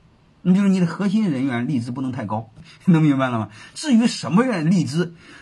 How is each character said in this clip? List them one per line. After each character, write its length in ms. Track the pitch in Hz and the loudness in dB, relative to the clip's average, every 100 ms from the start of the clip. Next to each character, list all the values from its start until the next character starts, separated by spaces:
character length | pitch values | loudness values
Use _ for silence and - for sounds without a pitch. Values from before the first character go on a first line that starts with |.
| _ _ _ _ | _ _ _ _
你 120 | 180 | 2
比 60 | 185 | 2
如 80 | 196 | 4
你 120 | 190 | 2
的 60 | 170 | 0
核 220 | - 196 | -2 -2
心 220 | 214 208 | 0 0
人 140 | 131 | -2
员 240 | 139 120 123 | -2 -2 -2
离 120 | 135 | -4
职 100 | 123 | -4
不 100 | 123 | -6
能 120 | 131 | -6
太 120 | 123 | -6
高， 240 | 104 107 - - - | -6 -6 -8 -16 -20
<laughs> 180 | - - | -4 2
能 160 | 165 | 4
明 160 | 156 135 | 4 2
白 100 | 131 | 0
了 100 | 117 | -4
吗？ 100 | 104 - - | -6 -10 -20
至 180 | - 311 | -8 0
于 140 | 226 240 | 2 2
什 260 | - - | -2 -2
么 120 | 175 | 0
人 260 | 254 196 156 | 0 0 0
离 140 | 190 | 0
职， 280 | 123 151 175 - - - | 0 -2 -6 -8 -20 -20